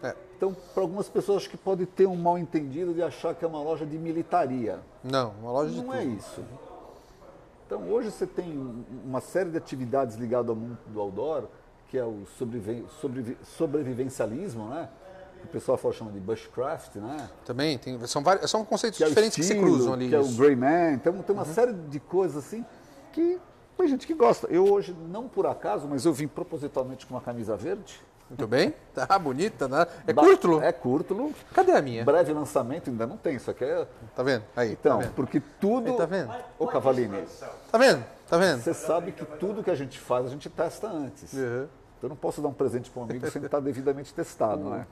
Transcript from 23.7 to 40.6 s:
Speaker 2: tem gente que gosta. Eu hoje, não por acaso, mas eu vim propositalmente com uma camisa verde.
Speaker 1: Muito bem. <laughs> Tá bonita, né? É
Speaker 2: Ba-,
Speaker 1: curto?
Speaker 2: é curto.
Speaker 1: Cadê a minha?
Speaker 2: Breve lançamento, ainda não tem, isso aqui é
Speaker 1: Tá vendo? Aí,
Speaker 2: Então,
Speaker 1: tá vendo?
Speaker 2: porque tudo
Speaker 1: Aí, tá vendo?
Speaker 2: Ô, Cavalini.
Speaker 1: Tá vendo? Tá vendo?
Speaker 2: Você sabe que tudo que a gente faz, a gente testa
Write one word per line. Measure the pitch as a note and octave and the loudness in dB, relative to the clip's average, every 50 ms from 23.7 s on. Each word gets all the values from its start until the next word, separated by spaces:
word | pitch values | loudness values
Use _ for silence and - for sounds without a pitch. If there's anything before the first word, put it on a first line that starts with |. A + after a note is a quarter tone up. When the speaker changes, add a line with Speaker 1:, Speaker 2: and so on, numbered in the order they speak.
| _ | _
Speaker 2:
tem | - F#4 D#4+ | 2 2 2
gente | C4+ B3+ - | 2 0 -2
que | - D#4+ | -4 0
gosta. | D#4 A#3+ A#3 G#3 - - - | 4 4 4 4 4 0 0
Eu | - E3+ F#3+ G3+ | 2 4 6 6
hoje, | G3+ G3+ G3 - F3+ E3 E3 E3 | 6 4 2 -2 -8 -12 -12 -10
não | F3 G#3+ B3 | -10 -10 -10
por | C4 - G3+ F3+ | -8 -4 -2 0
acaso, | D3+ B2 - - E3 G#3 G3 C#3+ C#3+ | 0 -2 -2 -4 -4 -4 -4 -4 -4
mas | C#3+ C3+ A#2 | -4 0 2
eu | E3 D#3 | 2 2
vim | A#2+ D3+ D3 | 2 -2 -6
propositalmente | - - C3 - - D#3 C3+ C#3+ - C#3 B2+ B2+ C3 A#2+ - | -6 -8 -10 -8 -8 -8 -8 -4 -4 -4 -4 -4 -6 -14 -14
com | - B2+ | -12 -12
uma | B2+ | -10
camisa | A#2+ - A#2+ A#2+ A2+ G2+ A2 | -8 -8 -8 -8 -4 -4 -6
verde. | G2 G#2 D#3 G3 A#3 F#3 - - - - _ _ _ _ _ | -4 -4 -6 -6 -6 -8 -16 -20 -20 -20 _ _ _ _ _
Speaker 1:
Muito | C3 A#2 - | -10 -8 -4
bem. | A2 A#2 C3 E3+ B3+ D#4 - - | 0 4 4 4 2 0 -6 -14
<laughs> | - - | -14 -6
Tá | - B2+ - F#3 G3 | -6 0 2 2 2
bonita, | F3 C#3+ B2+ C3 F3 A3 - - - | 2 0 -2 0 -2 -2 -2 -2 -4
né? | C3+ B2+ D3 F3 - - - - | -2 2 2 2 2 0 -12 0
É | - A2+ | 6 8
Speaker 2:
Ba-, | C3 D3+ | 10 12
Speaker 1:
curto? | - F#4+ - - F#3 E3 D#3 | 12 10 10 8 4 4 6
Speaker 2:
é | D3 D#3+ E3+ | 4 2 2
curto. | - - B2+ B2 D#3 F3+ - F#3+ G3+ B3+ D4+ D4 - - - - | 2 0 0 2 2 0 0 -2 -2 -2 -4 -6 -8 -16 -2 2
Speaker 1:
Cadê | - F#4+ F#4 F4 | 4 6 8 8
a | A#3 D#3 | 6 6
minha? | C3+ A#2+ A2+ A#2 | 2 -2 0 4
Speaker 2:
Breve | - C#3+ - - - D#3 | 6 6 6 6 4 2
lançamento, | D3+ D3 B2+ - D3 B2 A#2 C3+ E3+ - C#3+ | -2 -2 -2 0 -2 0 0 -4 -6 -6 -6
ainda | B2 A2 A2+ | -4 -2 -4
não | A#2 F3 | -4 -4
tem, | A3 - F#3 D3 | -4 -4 -4 -4
isso | A#2+ - - | -4 -4 -6
aqui | G2+ - B2 | -4 -4 -2
é | C3+ E3 F3+ D3 - - - B2 A2 - | -2 -2 -2 -4 -6 -8 -20 -20 -16 -6
Speaker 1:
Tá | - B2+ | -2 0
vendo? | C3+ C3+ A#2 G#2+ - - | 2 2 0 -2 -6 -2
Aí, | - B2 A2+ G2+ | -2 0 0 -2
Speaker 2:
Então, | - - D3+ C3 G#2+ | 2 2 2 4 4
Speaker 1:
tá | G2 | 0
vendo? | F#2+ - | -2 -2
Speaker 2:
porque | - C3+ B2 - D3+ C3+ - - - | -4 -4 0 0 -2 -4 -4 -10 -2
tudo | - G3 A3 C4 A#3 A#3+ | 0 0 0 2 0 0
Speaker 1:
Aí, | B3+ | 0
tá | A#3+ E3+ | 0 0
vendo? | D#3 F3+ F#3+ D#3+ A2+ A#3 B3 - - - - | 0 -2 -4 -4 -4 -8 -12 -12 -14 -8 -6
Speaker 2:
Ô, | D#3 E3 | -4 -2
Cavalini. | - - A2 C3+ C3 B2 B2 G#2 G2 G2 E2+ - - - - - - - - - | -2 2 2 4 4 4 2 -2 -2 -6 -8 -10 -12 -16 -16 -16 -16 -16 -18 0
Speaker 1:
Tá | - A3+ | 4 6
vendo? | B3+ C4+ F#3+ C#3 A#2 - - - - - | 8 8 6 4 0 -10 -16 -20 -6 0
Tá | - E3+ | 2 4
vendo? | F#3 F#3 D3+ B2 A#2+ | 4 4 2 2 0
Speaker 2:
Você | E3+ E3 | -2 -4
sabe | - - - D#3 E3+ E3+ F3+ E3+ | -2 -2 0 0 0 0 -4 -10
que | - E3 D3 - D3+ | -10 -12 -12 -8 -6
tudo | F3+ F#3+ G#3+ G3+ F#3+ | -4 -4 -4 -4 -2
que | - | -2
a | F3 | -2
gente | C#3 C#3 C3 - - | -2 -2 -8 -10 -16
faz, | - - B2+ B2 B2+ | -4 -2 0 0 0
a | C#3+ | -2
gente | C3 D3 - F3 | -6 -10 -12 -14
testa | - - | -6 -4